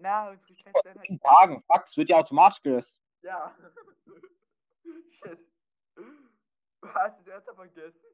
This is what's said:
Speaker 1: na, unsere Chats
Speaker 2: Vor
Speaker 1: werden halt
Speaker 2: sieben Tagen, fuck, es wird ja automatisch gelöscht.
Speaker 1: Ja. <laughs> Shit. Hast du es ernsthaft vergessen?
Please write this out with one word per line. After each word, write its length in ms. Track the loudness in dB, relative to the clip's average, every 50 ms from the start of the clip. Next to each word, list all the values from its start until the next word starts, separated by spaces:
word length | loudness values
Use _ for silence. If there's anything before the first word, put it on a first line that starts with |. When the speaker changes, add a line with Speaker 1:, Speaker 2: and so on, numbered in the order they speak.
Speaker 1:
na, 300 | -10 -8 -8 -8 -8 -10
unsere 240 | -16 -20 _ _ _
Chats 180 | _ _ _ -4
Speaker 2:
Vor 120 | -4 -4
Speaker 1:
werden 140 | -6 -10 -20
halt 100 | -16 -14
Speaker 2:
sieben 120 | -12 -4
Tagen, 420 | 2 6 8 8 8 6 2 -4 -6
fuck, 220 | -2 -2 -2 -4
es 100 | -6 -8
wird 120 | -6 -4 0
ja 80 | 0 0
automatisch 440 | 0 0 2 2 2 2 2 -2 -8
gelöscht. 320 | -6 -6 -6 -6 _ _ _ _ _ _ _ -20
Speaker 1:
Ja. 320 | -16 -16 -14 -16 -16 -20 _
<laughs> 1500 | _ -20 _ -20 -20 _ _ _ _ _ -20 _ -20 -20 _ _ _ _ _ _ _ _ _ _ _ -20 -20 -20 -20 _
Shit. 280 | _ _ -20 -20 -20 -20 _ _ _ _ _ _ _ _ _ _ _ -20 -20 -20 -20 _ _ _ _ _ _ _ _ _ _ _ _ _ -20
Hast 360 | -12 -8 -6 -8 -8 -8 _
du 40 | _
es 40 |
ernsthaft 300 | -20 -20 -20 _ -20 -20
vergessen? 440 | -20 -20 -20 _ -20 -20 -20 -20 _ _ _